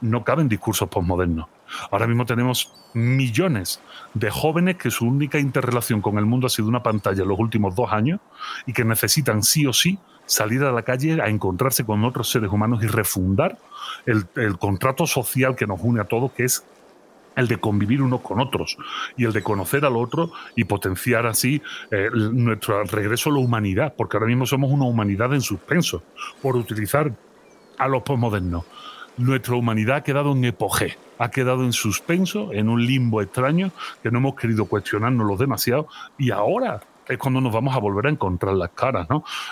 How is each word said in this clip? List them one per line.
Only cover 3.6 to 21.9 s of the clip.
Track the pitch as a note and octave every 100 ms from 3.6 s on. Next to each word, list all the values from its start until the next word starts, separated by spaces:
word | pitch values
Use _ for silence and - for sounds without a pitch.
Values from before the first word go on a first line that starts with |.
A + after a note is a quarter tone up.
| F2 - - - -
de | A2 G#2+
jóvenes | - D3+ D#3+ F3+ F3+
que | B2+
su | - A#2
única | C#3 C#3+ D3+
interrelación | C#3 C3+ A#2+ A#2+ - G#2+
con | G#2 G#2+
el |
mundo | G#2 B2+ B2+
ha |
sido | - A2
una | B2
pantalla | A#2 G#2+ G2+ G2
en | F#2
los | F#2+
últimos | A2+ A2 G2 F#2
dos | A2+
años | G#2+ B2 G3 - - - -
y | -
que | A2+ A2+
necesitan | A2+ A2 D#3 C3 G#2+
sí | G#2 D#3 C#3
o |
sí | - F3 G3 - -
salir | - - G#2+ C3
a | C#3
la | A#2+
calle | A#2+ C3 D#3 D#3+
a | G#2+
encontrarse | G#2+ F#2+ F#2 C3 -
con | A2 G#2
otros | A#2 B2+ A2
seres | B2 G#2
humanos | G#2 A2 A#2
y | A2
refundar | A2+ G2+ F#2+ F#2+ G2 F3 - - - - - -
el, | A2 F2 -
el | G#2+ F#2
contrato | G2+ F#2+ C3 C3 E3
social | C3 A2+ B2+ C3 B2+
que | G#2
nos | F2+
une | A#2 A#2
a |
todos, | G2+ A2+ C3
que | -
es | B2+ - - - - - - - - -
el | A#2+
de | A2
convivir | A2 G2+ G#2 C#3
unos | C3 B2
con | - F#2+
otros | C3 - E2 - - - - -
y | A2+
el |
de | G#2+
conocer | G#2 G2+ F2+ C3+
al | C#3+ A#2
otro | A#2 D3 E3 - - -
y |
potenciar | G#2 G2+ F#2+ F#2 B2 A2+ A#2
así, | G#2 B2+ D3 - - -